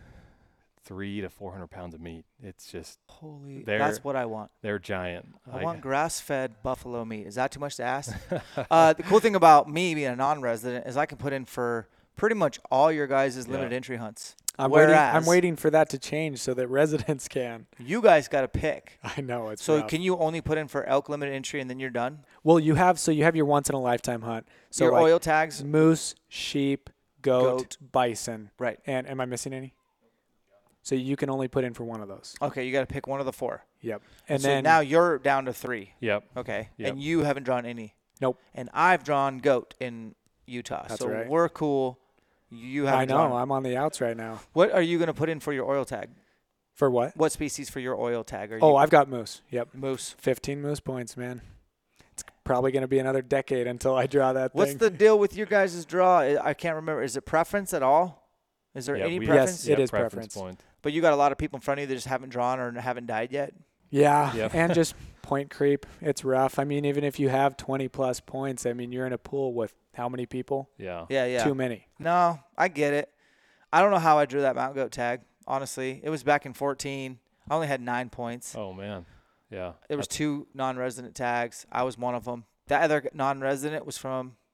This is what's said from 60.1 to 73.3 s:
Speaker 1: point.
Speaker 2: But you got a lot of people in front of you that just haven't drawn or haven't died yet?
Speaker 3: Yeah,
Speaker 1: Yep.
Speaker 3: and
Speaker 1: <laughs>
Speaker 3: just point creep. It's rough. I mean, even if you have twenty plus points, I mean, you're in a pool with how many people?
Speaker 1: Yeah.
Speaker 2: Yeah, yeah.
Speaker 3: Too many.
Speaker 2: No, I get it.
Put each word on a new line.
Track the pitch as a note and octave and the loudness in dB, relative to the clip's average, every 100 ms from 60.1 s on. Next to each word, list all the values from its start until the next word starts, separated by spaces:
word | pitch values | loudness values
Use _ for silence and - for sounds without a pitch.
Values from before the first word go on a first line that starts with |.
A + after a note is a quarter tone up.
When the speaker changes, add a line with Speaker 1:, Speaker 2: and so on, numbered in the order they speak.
| - G#3+ G#2 | -6 -12 -12
Speaker 1:
point. | F#2 F#2 _ _ | -12 -14 _ _
Speaker 2:
But | D3+ | -4
you | D3+ | 2
got | E3 | 4
a | C#3+ | 6
lot | C#3+ | 4
of | C#3 | 2
people | D#3 C3+ | -4 -6
in | |
front | C#3+ C#3 | -4 -4
of | |
you | C#3+ | -4
that | C3 | -6
just | A#2 | -4
haven't | C3 C3 | -6 -4
drawn | B2 B2 C3 | -4 -2 -2
or | B2 | -4
haven't | A#2+ B2 B2 A#2+ | -6 -6 -6 -6
died | A2 B2 | -6 -4
yet? | C#3 C#3+ - _ _ _ | -4 -6 -10 _ _ _
Speaker 3:
Yeah, | C#3 D3 C#3+ C#3+ A#2 | 4 6 6 2 -2
Speaker 1:
Yep. | A2 E3 | -2 2
Speaker 3:
and | E3+ | 2
Speaker 1:
<laughs> | E3 | 2
Speaker 3:
just | D#3+ - - - | 0 -2 -18 -18
point | - C#3 C#3+ | -6 -6 -4
creep. | - C#3+ C#3+ - - | 0 2 2 -4 -6
It's | D#3+ C#3 C3+ | -4 -2 0
rough. | C3 C3 - | 2 2 0
I | C#3+ | -2
mean, | C#3+ | 0
even | C#3+ C#3+ C#3+ | 0 0 -2
if | - | 0
you | C#3 | 0
have | C3 C#3 C3+ | 2 2 0
twenty | - C3+ C3 | -6 -4 -4
plus | - B2+ A#2+ | -4 -2 -4
points, | - C3 C3+ B2 B2 | -8 -8 -8 -4 -6
I | |
mean, | A#2+ B2 | -6 -6
you're | B2 C3 | -6 -6
in | |
a | B2 | -6
pool | - C#3 C3+ | -6 -6 -4
with | A#2+ A2 _ _ | -4 -6 _ _
how | - A#2+ | -8 -6
many | B2+ B2 | -6 -6
people? | B2+ B2 C#3 C3+ - | -8 -4 -6 -6 -14
Speaker 1:
Yeah. | G2 F2 E2 | -12 -10 -4
Speaker 2:
Yeah, | C3+ B2 | -2 0
yeah. | B2 | 0
Speaker 3:
Too | A#2 C3+ | 0 0
many. | B2+ G#2+ _ - | -4 -6 _ -8
Speaker 2:
No, | D#3 F3 F3 D#3+ _ - | 0 2 2 0 _ -2
I | F3+ | -2
get | D3 D3 | 0 0
it. | C#3+ - _ _ | 0 -4 _ _